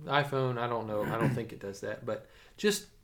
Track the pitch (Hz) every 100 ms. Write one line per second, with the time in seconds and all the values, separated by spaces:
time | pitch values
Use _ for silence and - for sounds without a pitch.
0 | - 139 139 135 131 120 120 117 110 107
1 | 104 110 123 123 113 - 101 98 104 107
2 | 120 107 - - - - 208 202 - -